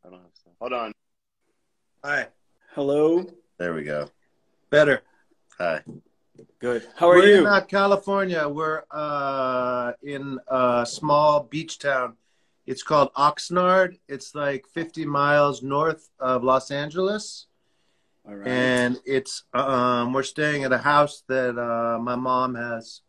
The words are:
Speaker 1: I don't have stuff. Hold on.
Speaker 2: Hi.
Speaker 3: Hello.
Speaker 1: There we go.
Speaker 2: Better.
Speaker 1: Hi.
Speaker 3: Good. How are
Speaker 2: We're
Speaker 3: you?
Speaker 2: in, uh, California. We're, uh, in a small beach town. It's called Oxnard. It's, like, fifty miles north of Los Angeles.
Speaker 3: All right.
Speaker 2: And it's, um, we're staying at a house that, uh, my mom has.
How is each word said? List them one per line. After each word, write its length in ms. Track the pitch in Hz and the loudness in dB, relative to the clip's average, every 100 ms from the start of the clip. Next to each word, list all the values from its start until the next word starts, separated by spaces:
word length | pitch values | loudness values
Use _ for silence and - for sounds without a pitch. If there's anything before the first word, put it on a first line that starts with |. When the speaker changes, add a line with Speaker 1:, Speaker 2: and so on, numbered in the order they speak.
| - | -20
Speaker 1:
I 40 | |
don't 100 | 90 | -20
have 100 | 90 | _
stuff. 200 | _ _ 87 | _ _ _
Hold 140 | 120 | -10
on. 200 | 127 113 104 _ _ _ _ _ _ _ _ _ _ | -8 -8 -12 _ _ _ _ _ _ _ _ _ _
Speaker 2:
Hi. 240 | 143 143 120 _ _ _ _ | -6 -6 -6 _ _ _ _
Speaker 3:
Hello. 520 | - 139 143 156 170 185 - _ _ | -6 -2 2 2 0 -4 -16 _ _
Speaker 1:
There 160 | 87 | -8
we 100 | 82 | -6
go. 260 | 76 73 71 _ _ _ _ _ _ | -6 -8 -8 _ _ _ _ _ _
Speaker 2:
Better. 320 | 147 147 131 _ _ _ _ _ _ | 2 4 2 _ _ _ _ _ _
Speaker 1:
Hi. 260 | 87 78 - - _ _ _ _ - _ | -4 -4 -8 -20 _ _ _ _ -20 _
Speaker 3:
Good. 280 | 123 120 - - | -6 -6 -8 0
How 140 | 175 | 8
are 80 | 180 | 8
Speaker 2:
We're 100 | 202 | 10
Speaker 3:
you? 100 | 202 | 8
Speaker 2:
in, 80 | 170 | 6
uh, 140 | 202 | 2
California. 840 | 190 196 196 196 196 196 190 170 147 | 2 0 2 2 0 -4 -2 -2 -4
We're, 360 | 147 156 156 - | -4 -4 -6 -8
uh, 1000 | 151 151 147 139 135 131 127 123 123 120 - | -10 -6 -4 -4 -2 -2 -2 -2 -4 -6 -8
in 380 | 143 143 139 127 - | -10 -10 -10 -12 -6
a 380 | 131 127 123 120 | 0 2 2 -2
small 560 | - 139 147 151 147 | -6 0 4 4 2
beach 360 | 143 160 160 - | 0 -10 -10 -8
town. 360 | 143 135 123 117 _ _ _ _ - | -4 -2 -4 -10 _ _ _ _ -12
It's 160 | 131 | -12
called 320 | - 151 135 | 0 2 2
Oxnard. 840 | - 143 147 - 175 180 185 185 180 _ | 2 2 2 -4 0 2 4 2 -2 _
It's, 260 | 139 - | -14 -12
like, 320 | 151 143 135 _ | -6 -4 -6 _
fifty 380 | - 165 160 156 | -10 -10 -8 -4
miles 560 | 143 143 147 143 127 | 0 2 4 4 0
north 480 | 127 139 160 156 _ _ | -4 0 0 -2 _ _
of 240 | 131 127 | -2 0
Los 280 | 123 131 - | 2 2 0
Angeles. 760 | 143 151 160 190 208 208 - - _ _ _ _ _ _ _ - | -8 -6 -4 -2 -4 -8 -18 -20 _ _ _ _ _ _ _ -20
Speaker 3:
All 100 | 101 | -12
right. 120 | 101 | -6
Speaker 2:
And 520 | 127 127 127 123 127 - | 0 0 2 0 -2 -2
it's, 380 | 135 131 - _ | -4 -4 -14 _
um, 600 | 123 135 131 123 123 120 | -4 0 0 0 0 0
we're 100 | 131 | -2
staying 400 | 135 - 151 147 | -4 -2 -2 -2
at 80 | 131 | 0
a 60 | 123 | 0
house 460 | 131 147 147 - _ | 4 4 2 -2 _
that, 300 | 131 127 120 | -2 -2 -2
uh, 420 | 120 117 117 117 | -4 -2 -2 -2
my 160 | 120 123 | -4 -4
mom 400 | 127 127 127 120 | 0 0 0 -4
has. 460 | 120 117 113 - | -8 -8 -12 -20